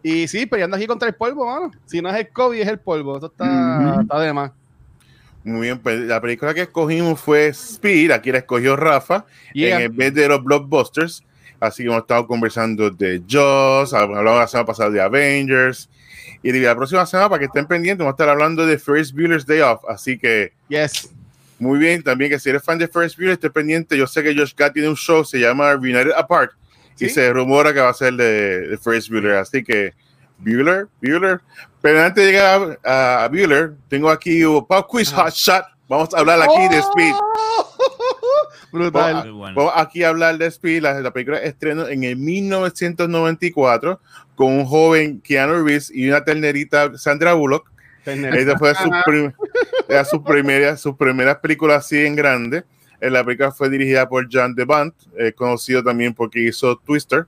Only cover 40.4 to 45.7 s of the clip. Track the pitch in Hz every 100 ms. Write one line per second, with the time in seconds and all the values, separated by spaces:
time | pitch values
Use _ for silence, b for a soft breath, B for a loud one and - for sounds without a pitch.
40.4 | 165 160 175 165 151 139 127 127 123 147
41.4 | 147 139 151 156 139 135 127 123 147 185
42.4 | 196 190 185 - 175 170 170 165 165 165
43.4 | 175 - 131 117 156 190 B B B -
44.4 | 131 135 131 156 160 160 151 127 - 139
45.4 | 139 170 151